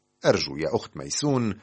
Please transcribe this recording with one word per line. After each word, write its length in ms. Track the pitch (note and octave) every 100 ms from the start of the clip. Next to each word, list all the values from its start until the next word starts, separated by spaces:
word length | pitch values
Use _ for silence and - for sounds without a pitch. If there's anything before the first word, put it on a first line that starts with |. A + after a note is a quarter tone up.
| _ _ D#3
أرجو 300 | G2+ D2+ C#2+
يا 200 | D#2 A2+
أخت 200 | - -
ميسون 580 | C#2 - D3 C3 A2+ F#2+